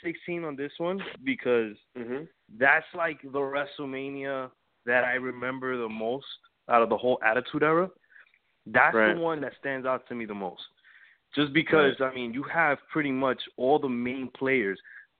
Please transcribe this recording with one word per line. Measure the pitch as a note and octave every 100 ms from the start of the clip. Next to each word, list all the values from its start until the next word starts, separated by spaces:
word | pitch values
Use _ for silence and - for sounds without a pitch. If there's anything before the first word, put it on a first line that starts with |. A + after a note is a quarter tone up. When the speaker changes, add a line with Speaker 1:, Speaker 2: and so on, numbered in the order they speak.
Speaker 1:
sixteen | E3+ E3 - E3+
on | E3
this | C3+ C#3+ -
one | E3+ F#3+ - -
because | C3 B2 B2+ A#2+ A2 G#2 _ B2
Speaker 2:
Mm-hmm. | A#2 C3+ D#3+ _ _ G#2+
Speaker 1:
that's, | C#3 D#3 -
like, | F3+ E3 D3
the | C#3 C#3
WrestleMania | C#3 C#3 C#3 - C#3+ C3 C#3 C#3 C#3 C3+ B2+ _ _ _ A#2+
that | B2
I | B2
remember | B2+ B2+ B2 B2 C3 C3 B2+
the | A2+
most | A2 A2+ C3 - - _ _ -
out | A#2
of | A2+
the | G#2+
whole | B2 B2
Attitude | A2 A#2 B2 D3+
Era. | D3+ E3 F#3 - _ - - _ _ _ A2
That's | A#2 C3+
Speaker 2:
Right. | A2+ A2
Speaker 1:
the | E3+
one | E3 D#3
that | C3 -
stands | C#3 C3+ B2+
out | B2+ -
to |
me | A#2+ A2
the |
most. | G#2 F#2+ E2+ - _ _ - - _ _
Just | - D3
because, | D3 D#3 D#3+ C#3 B2
Speaker 2:
Right. | C3
Speaker 1:
I |
mean, | B2+ A#2+
you | A#2+
have | C#3 E3 D#3 C3+ -
pretty | D#3+ C#3+
much | C3 C3+ A#2+ - -
all | B2+ D3
the | C#3
main | A#2+ B2 C3+ B2
players, | - C3 C3+ G2 F#2 - - -